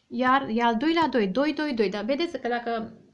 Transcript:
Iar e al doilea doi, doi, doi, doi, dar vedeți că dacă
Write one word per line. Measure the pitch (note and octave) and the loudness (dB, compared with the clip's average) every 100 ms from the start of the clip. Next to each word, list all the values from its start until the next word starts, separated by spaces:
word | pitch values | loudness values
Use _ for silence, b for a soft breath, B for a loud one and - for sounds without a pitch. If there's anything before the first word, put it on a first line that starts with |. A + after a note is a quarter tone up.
| _ | _
Iar | A#3+ B3+ C4 C4+ | 0 2 2 2
e | A3 | 0
al | A#3 A3 | 2 2
doilea | D4 E4 D#4 | 2 2 2
doi, | B3+ G3+ | 2 0
doi, | G#3 D4 | 2 0
doi, | D4+ D4+ | 0 -2
doi, | A#3 G3+ | 0 0
dar | G#3 | -2
vedeți | G#3 C#4 E4+ C4 | -2 -2 -2 -4
că | A#3 | -4
dacă | A#3+ A#3 A#3 A3 - - | -4 -4 -6 -6 -14 -20